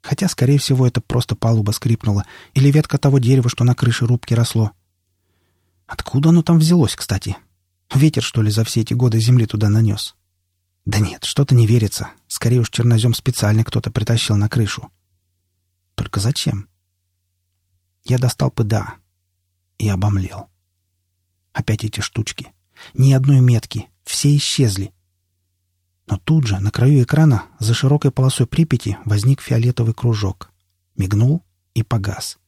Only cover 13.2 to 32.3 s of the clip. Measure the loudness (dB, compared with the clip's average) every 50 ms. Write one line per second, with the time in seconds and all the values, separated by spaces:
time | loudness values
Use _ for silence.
13.2 | _ -4 -2 -2 0 0 2 0 0 0 -2 -4 -4 -4 -4 -4 -2 0 0 -2
14.2 | 0 0 0 0 0 0 0 -2 -2 -2 -4 -10 -12 -18 _ _ _ _ _ _
15.2 | _ _ _ _ _ _ _ _ _ _ _ _ _ _ _ -10 -10 -6 -6 -4
16.2 | -2 -2 -4 -2 -4 -4 -4 -6 -8 _ _ _ _ _ _ _ _ _ _ _
17.2 | _ _ _ _ _ _ _ _ _ _ _ _ _ _ _ _ _ -2 -2 0
18.2 | 0 -2 -2 _ -4 -4 -2 -2 -2 -2 -2 -4 -4 -6 -14 _ _ _ _ _
19.2 | _ _ _ _ _ _ _ _ _ _ _ _ -4 -2 -2 0 0 0 0 -2
20.2 | -4 -6 -10 -16 -18 _ _ _ _ _ _ _ _ _ _ _ _ _ _ _
21.2 | _ _ _ _ _ _ _ -6 -4 -2 -4 -4 -4 -8 -6 -6 -8 -6 _ -6
22.2 | -6 -6 -8 -14 -16 -18 _ _ _ _ _ _ -20 -12 _ 2 4 4 4 4
23.2 | 4 4 4 6 6 4 4 2 0 -4 -10 -10 -10 _ _ _ _ -10 -8 -2
24.2 | 0 2 2 2 0 -2 0 0 0 0 0 -4 -8 -10 _ _ _ _ _ _
25.2 | _ _ _ _ _ _ _ _ _ _ _ _ _ _ _ _ _ -8 -8 -6
26.2 | _ 0 0 0 2 0 -2 -2 -2 -4 -2 0 2 4 4 4 2 2 2 4
27.2 | 4 4 4 2 -2 -8 _ _ -4 -2 -2 0 2 0 0 2 0 -2 0 2
28.2 | 0 0 2 0 -2 -2 0 -2 0 0 0 -4 -2 -4 -6 -6 -4 -2 -2 0
29.2 | 2 0 0 0 -2 -4 -2 0 0 0 0 0 -2 -2 -2 -2 -2 -2 -2 0
30.2 | -2 -6 -6 _ -16 _ _ _ _ _ _ _ _ _ _ -6 -4 -2 0 2
31.2 | 2 2 0 -2 _ _ _ _ _ _ _ -6 -4 _ -4 -4 -4 -4 -8 -8
32.2 | -12 -14